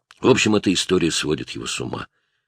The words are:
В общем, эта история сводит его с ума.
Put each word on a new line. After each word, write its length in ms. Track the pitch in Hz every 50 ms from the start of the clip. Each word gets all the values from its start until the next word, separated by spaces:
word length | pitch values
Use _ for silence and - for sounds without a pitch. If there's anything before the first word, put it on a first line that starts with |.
| _ - - _
В 80 | - 117
общем, 260 | 131 104 - 110 107
эта 180 | 101 - 104
история 380 | 90 - - - 92 90 85 78
сводит 400 | - - - 73 78 - - -
его 160 | - - 62
с 140 | - - -
ума. 260 | 64 58 - 55 - - _ _ _ _ _ _ _